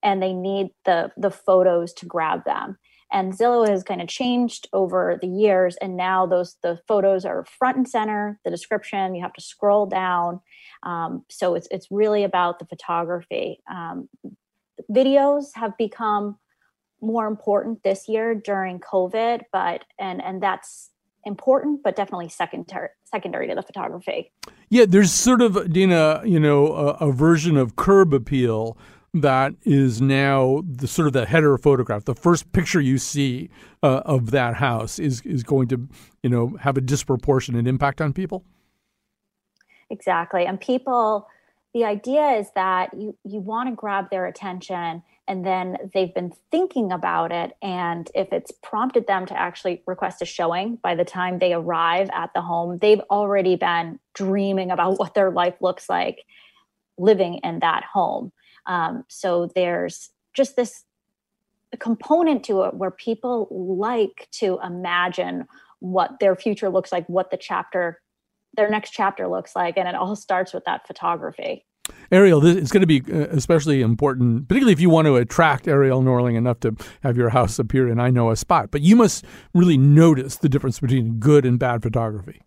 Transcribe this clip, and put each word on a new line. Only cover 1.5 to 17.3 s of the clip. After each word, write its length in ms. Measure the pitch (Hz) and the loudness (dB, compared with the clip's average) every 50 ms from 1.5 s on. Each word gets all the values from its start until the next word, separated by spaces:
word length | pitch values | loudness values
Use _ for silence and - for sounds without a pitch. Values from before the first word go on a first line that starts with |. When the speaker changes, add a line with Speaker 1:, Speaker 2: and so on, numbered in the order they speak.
| 185 185 185 185 175 170 170 170 - | 4 4 6 4 4 2 -2 -4 -10
Speaker 1:
to 140 | - - 175 | -14 -18 -8
grab 360 | - 170 160 156 160 - - | -6 -4 -2 -2 -4 -4 -4
them. 320 | - - - - - 196 _ _ _ _ _ _ _ | -6 -6 -6 -6 -10 -14 _ _ _ _ _ _ _
And 220 | - 196 190 190 185 | -4 -2 -2 -2 -2
Zillow 340 | 190 220 240 240 240 226 214 | 0 0 2 4 4 4 2
has 140 | 202 190 190 | 2 0 -2
kind 180 | - 202 180 | -6 -8 -8
of 60 | 175 170 | -8 -10
changed 600 | - - 262 247 247 247 247 233 - - - - - | -8 -4 -2 0 0 0 0 -2 -4 -10 -16 -4 -2
over 440 | 190 190 180 180 185 180 180 175 - | 0 0 0 0 0 0 0 -2 -4
the 60 | - 185 | -4 -6
years, 480 | 180 196 214 208 196 185 185 180 175 - | -2 2 2 4 4 4 2 0 0 -4
and 180 | - 190 185 | -8 -8 -6
now 300 | 180 180 185 190 185 185 | -4 -2 0 0 0 2
those, 320 | 175 185 180 185 180 - _ - | 2 2 0 -2 -2 -8 _ -6
the 160 | 175 170 170 _ _ | -6 -6 -6 _ _
photos 360 | 220 202 190 196 196 185 185 | 0 2 2 2 2 0 -2
are 220 | 190 - - - | -6 -8 -8 -8
front 320 | - - _ 254 254 254 254 | -10 -6 _ -2 -2 0 0
and 100 | 254 247 | -2 -2
center, 520 | - 233 214 214 214 208 208 208 208 _ _ | -2 -4 -4 -2 -4 -4 -6 -6 -8 _ _
the 80 | - | -8
description, 640 | - 170 - - 220 208 208 - - 196 190 185 185 | -8 -8 -8 -6 -6 -6 -6 -6 -6 -4 -4 -4 -6
you 60 | 175 | -8
have 120 | 175 - - | -10 -12 -12
to 80 | - | -14
scroll 440 | - - - _ - 208 202 208 208 | -20 -20 -14 _ 0 2 2 2 2
down. 560 | 190 214 190 185 185 180 175 170 175 170 185 _ _ _ - - - - - - | 0 -2 -4 -2 -2 -2 -2 -2 -4 -6 -10 _ _ _ -20 -20 -20 -20 -16 -12
Um, 400 | 180 175 170 165 165 - - - _ | -10 -8 -6 -8 -8 -8 -12 -14 _
so 260 | - - - 180 175 | -10 -4 -4 -2 -2
it's, 120 | 170 170 - | -4 -6 -8
it's 160 | - 185 - _ | -12 -12 -10 _
really 320 | 190 202 214 214 214 208 202 | -2 0 0 2 2 0 0
about 360 | 190 190 180 180 175 175 - | 0 0 0 -2 -2 -4 -6
the 60 | 175 | -12
photography. 960 | - - 165 - - 175 170 170 165 175 175 170 _ - - - - - _ _ - | -18 -18 -18 -8 -6 -4 -4 -4 -4 -6 -8 -8 _ -8 -6 -6 -8 -10 _ _ -16
Um, 380 | 180 180 170 165 175 - - - _ _ _ - - _ _ _ _ _ _ _ _ - - _ | -14 -14 -12 -12 -12 -14 -14 -16 _ _ _ -20 -20 _ _ _ _ _ _ _ _ -20 -12 _
videos 560 | 214 247 262 269 269 277 277 285 285 294 277 277 - | 0 2 2 4 4 4 4 2 0 0 -4 -8 -12
have 220 | 226 233 220 202 _ | -8 -8 -8 -6 _
become 600 | 233 202 - - 233 214 208 208 208 208 202 _ _ _ _ _ _ _ _ _ _ _ _ _ | -6 -8 -6 -6 -4 -2 -2 -2 -4 -6 -10 _ _ _ _ _ _ _ _ _ _ _ _ _
more 260 | - 220 220 233 220 | -6 -4 -4 -2 -4
important 560 | 214 | -4